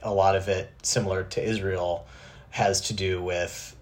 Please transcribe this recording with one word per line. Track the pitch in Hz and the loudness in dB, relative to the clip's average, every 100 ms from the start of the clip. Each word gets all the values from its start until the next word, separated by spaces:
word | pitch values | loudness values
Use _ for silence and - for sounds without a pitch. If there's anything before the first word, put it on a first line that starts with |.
a | 107 | 0
lot | 98 95 98 | 4 6 4
of | 98 | 2
it, | 95 95 - | -2 -2 -6
similar | - 123 98 92 | -2 0 0 -2
to | 92 - | -2 -2
Israel, | 107 110 98 92 87 85 - - - - - | -2 0 0 0 0 -2 -6 -18 -20 -20 -10
has | - 101 95 | 2 2 2
to | - | -2
do | 101 95 90 | -2 0 0
with, | 90 87 87 - - - | -2 -2 -2 -6 -14 -14